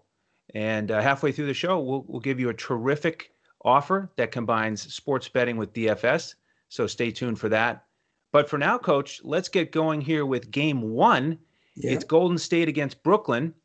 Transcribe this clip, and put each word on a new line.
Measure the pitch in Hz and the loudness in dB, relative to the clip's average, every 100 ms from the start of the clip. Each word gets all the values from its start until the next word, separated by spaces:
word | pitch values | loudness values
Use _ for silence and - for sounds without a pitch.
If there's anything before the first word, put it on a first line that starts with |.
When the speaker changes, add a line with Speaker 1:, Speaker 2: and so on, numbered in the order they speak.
| _ _ _ _ - | _ _ _ _ -12
Speaker 1:
And, | 107 110 107 104 | -6 -2 -2 0
uh, | 107 | 2
halfway | 135 139 147 | 2 2 -2
through | 139 143 | -2 -4
the | |
show, | 127 175 185 | -2 -2 -2
we'll, | 131 135 - | -2 -4 -6
we'll | 127 | -6
give | 135 127 | -4 -2
you | 123 | -2
a | |
terrific | 113 - 117 127 147 160 - - _ _ - | -4 -4 -2 0 0 -2 -4 -12 _ _ -4
offer | 120 135 143 196 185 - | 2 2 2 -2 -2 -4
that | 117 | -2
combines | 123 110 110 110 104 - | -2 0 0 0 -4 -10
sports | - - 131 - | -10 -4 -4 -2
betting | 127 120 113 | -2 0 -2
with | 104 | -6
D | 117 110 | -2 0
F | 104 | 2
S. | 117 165 - - _ _ _ | 2 0 -2 -16 _ _ _
So | - 107 | -4 -4
stay | - 120 | -2 -4
tuned | 110 123 107 | -4 -4 -4
for | 107 | 0
that. | 110 117 - _ _ _ _ _ | 2 2 -2 _ _ _ _ _
But | 147 147 | 2 4
for | 143 | 2
now, | 160 247 | 0 0
Coach, | 190 143 139 - | 2 0 0 -10
let's | - 165 185 | -4 -4 0
get | 185 160 | -2 0
going | 160 160 151 | 0 0 0
here | 139 151 139 | 0 0 0
with | 123 - | -2 -2
game | 139 151 135 | 0 0 0
one. | 110 117 220 147 147 160 _ _ _ - | -2 4 4 4 0 -4 _ _ _ -6
Speaker 2:
Yeah. | - | -2
Speaker 1:
It's | 143 | -2
Golden | - 160 180 170 | 2 4 4 0
State | - 170 160 | 0 0 2
against | 147 139 - | 0 -4 -2
Brooklyn. | 160 214 - 117 160 - | 2 2 2 0 -2 -8